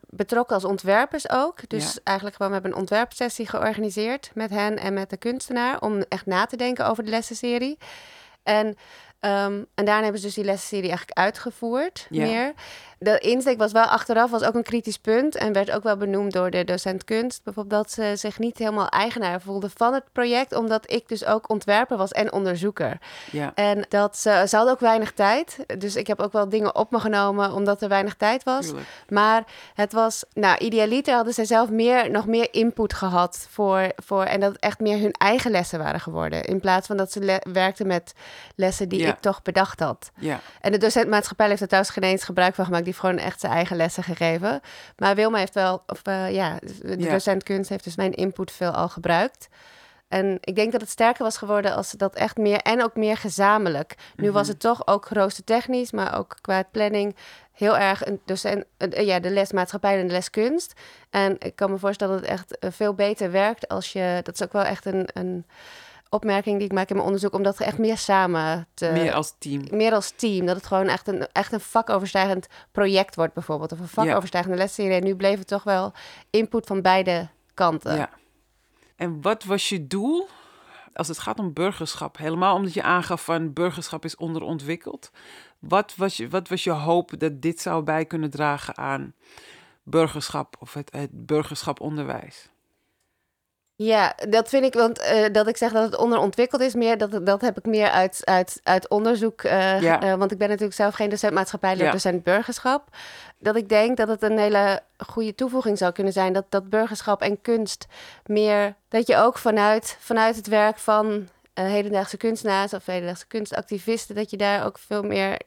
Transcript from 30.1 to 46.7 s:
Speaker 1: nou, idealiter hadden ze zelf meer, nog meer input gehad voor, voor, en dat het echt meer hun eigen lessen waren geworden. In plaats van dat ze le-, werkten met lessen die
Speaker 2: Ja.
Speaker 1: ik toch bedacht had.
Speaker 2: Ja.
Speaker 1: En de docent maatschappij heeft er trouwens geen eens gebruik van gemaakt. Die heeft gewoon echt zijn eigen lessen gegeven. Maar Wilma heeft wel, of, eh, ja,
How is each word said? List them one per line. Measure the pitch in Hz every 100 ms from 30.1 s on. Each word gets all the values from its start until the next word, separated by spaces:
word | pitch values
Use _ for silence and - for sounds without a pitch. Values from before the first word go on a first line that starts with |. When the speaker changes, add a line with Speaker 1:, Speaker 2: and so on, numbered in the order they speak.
| - -
Speaker 1:
nou, | - 196 165
idealiter | 226 220 214 254 285
hadden | 240 226
ze | 233
zelf | 214 226 233
meer, | 226 240 247 226
nog | 214 208
meer | 226 233
input | - 226 - 208
gehad | - 190 180 175 - -
voor, | - 196 190 185 -
voor, | - 196
en | 190 196
dat | 202
het | 202
echt | 208 -
meer | 214 208
hun | 208
eigen | - 202 254 247
lessen | 190 180 165
waren | 151 160
geworden. | 165 165 160 160
In | - 190
plaats | 190 185 -
van | 202
dat | 190
ze | 208
le-, | 196 190 185
werkten | 185 190 - 190
met | 175 - - - - - -
lessen | 190 - 185
die | 185
Speaker 2:
Ja. | 160
Speaker 1:
ik | -
toch | 202 190
bedacht | - 185 190 -
had. | 156 - -
Speaker 2:
Ja. | - 160 139 - -
Speaker 1:
En | 202
de | 202
docent | 220 233 226
maatschappij | 208 - - 208
heeft | 202
er | 196
trouwens | 190 196
geen | -
eens | 185 190
gebruik | - 180 180
van | 185
gemaakt. | 180 170 175
Die | 180
heeft | 185
gewoon | 170 -
echt | -
zijn | -
eigen | 165 175 170
lessen | 165 -
gegeven. | 180 165 165 165 202 277 - - - -
Maar | 196
Wilma | 202 220 220
heeft | 190
wel, | 202 185 185 -
of, | 196
eh, | - 190 185
ja, | 190 170 170 -